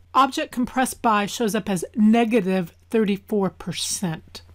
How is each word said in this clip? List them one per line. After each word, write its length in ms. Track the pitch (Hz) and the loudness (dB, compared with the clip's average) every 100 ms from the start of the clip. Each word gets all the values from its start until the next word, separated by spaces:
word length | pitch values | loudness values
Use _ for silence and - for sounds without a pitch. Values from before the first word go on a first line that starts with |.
| _ | _
object 380 | - 277 320 311 | 2 2 0 -6
compressed 500 | - 247 - 254 - | -4 -2 0 -2 0
by 240 | 240 208 202 | 0 2 0
shows 300 | - 226 208 | -2 -2 -2
up 120 | 196 | -2
as 160 | 185 - 254 | -4 -2 2
negative 760 | 214 233 233 233 185 190 175 - _ | 4 6 4 2 2 0 -2 -10 _
thirty-four 600 | 226 208 196 - 208 190 | 0 2 0 -2 -2 -2
percent. 920 | - - 165 - - 175 160 - - - | -4 -10 -8 -6 -4 -4 -6 -10 -20 -20